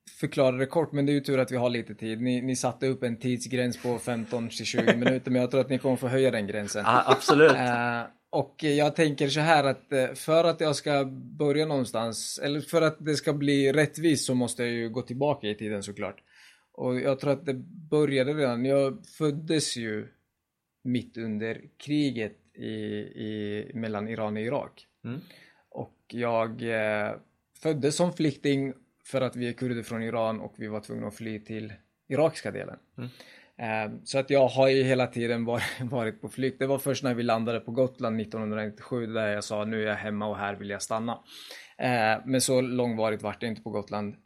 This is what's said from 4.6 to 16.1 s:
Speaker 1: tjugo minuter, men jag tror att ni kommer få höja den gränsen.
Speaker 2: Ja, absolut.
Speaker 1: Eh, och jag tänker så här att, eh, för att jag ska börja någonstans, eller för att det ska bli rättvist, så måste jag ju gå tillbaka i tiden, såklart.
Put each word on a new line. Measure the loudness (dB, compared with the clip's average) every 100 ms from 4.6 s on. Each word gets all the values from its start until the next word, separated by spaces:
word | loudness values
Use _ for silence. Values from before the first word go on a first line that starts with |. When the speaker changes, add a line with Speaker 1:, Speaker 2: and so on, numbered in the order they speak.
| -4
Speaker 1:
tjugo | 2 2 4
minuter, | 2 2 2
men | 0
jag | 2
tror | 2
att | 2
ni | 0
kommer | 0 0
få | 0
höja | 2 2
den | 2 -2
gränsen. | -4 -4 -2 4
Speaker 2:
Ja, | 4 6
absolut. | 4 6 8 8
Speaker 1:
Eh, | 8 2 0 0 -2 -6 -14 _
och | -2 -2 -2
jag | 2 4 4 4
tänker | 2 2 0
så | 2
här | 6 6
att, | 6 0 -2
eh, | 0 0
för | -2 2 6
att | 6 4
jag | 0 0
ska | 2 0 0 -4 -12 -2
börja | 2 2 2
någonstans, | 0 -2 -2 -4 -4 -8 -4
eller | -2 -2
för | 0 2
att | 2 2 -2
det | -2
ska | 0
bli | 0 2 4 4
rättvist, | 4 2 2 2 2 2
så | 0
måste | 0 -2
jag | -2
ju | -2 -4
gå | -6
tillbaka | -6 -2 0 0 -2
i | -4
tiden, | -4 -6
såklart. | -6 -8 -8